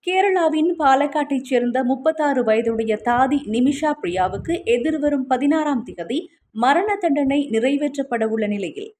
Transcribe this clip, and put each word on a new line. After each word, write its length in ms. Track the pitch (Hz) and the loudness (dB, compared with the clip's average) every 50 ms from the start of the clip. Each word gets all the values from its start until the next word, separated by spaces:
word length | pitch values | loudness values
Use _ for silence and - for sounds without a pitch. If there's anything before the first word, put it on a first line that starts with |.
| _ | _
கேரளாவின் 640 | 349 370 381 392 403 370 370 330 320 294 311 311 349 349 | 0 2 2 2 4 2 2 2 2 2 2 0 0 0
பாலக்காட்டைச் 760 | - 302 269 269 277 285 285 285 302 285 285 277 262 262 - | 2 4 4 4 4 2 0 0 -2 -2 0 -2 -4 -2 0
சேர்ந்த 280 | 262 240 247 240 226 262 254 | 0 0 0 0 0 0 0
முப்பத்தாறு 580 | 240 269 262 269 320 311 311 302 285 277 254 240 | 0 -2 0 0 -2 0 2 0 0 2 2 2
வயதுடைய 560 | 220 220 226 220 226 226 220 226 220 214 214 | 2 2 2 2 0 -2 -2 -2 -2 -2 -2
தாதி 380 | - 240 240 247 262 262 285 285 - 208 | 0 0 2 2 2 2 2 -2 -2 -2
நிமிஷா 440 | 214 233 247 277 285 - 311 302 294 | 0 2 2 2 2 0 0 -2 -2
பிரியாவுக்கு 640 | - - 175 175 185 185 185 190 202 - - 339 - - - | -2 -4 -4 0 0 0 0 -2 -6 -4 -4 -4 -4 0 0
எதிர்வரும் 580 | 240 247 233 311 302 302 285 294 294 269 262 | 0 2 2 -2 -2 0 0 0 0 0 0
பதினாறாம் 580 | - 262 240 277 285 302 320 302 302 277 233 170 | 0 0 0 2 2 2 2 0 0 -2 -2 -4
தேதி 340 | 185 180 - 170 - 247 302 359 - _ _ _ _ _ | -6 -10 -12 -8 -6 -6 -6 -6 -8 _ _ _ _ _
மரண 340 | 214 233 262 285 339 403 427 403 | 0 2 2 2 2 2 0 -2
தண்டனை 440 | 403 381 330 285 294 285 269 277 294 285 - | 0 0 0 0 2 0 2 2 0 0 0
நிறைவேற்றப்பட 760 | 220 220 226 269 285 277 294 285 285 - 269 - 247 226 220 220 | 0 0 2 2 0 0 -2 -2 -2 -4 -6 -4 -2 -2 -2 -2
உள்ள 160 | 220 220 214 | 0 -2 -2
நிலையில் 440 | 208 208 202 196 165 147 - - - - | -2 -2 -4 -6 -8 -8 -10 -12 -12 -16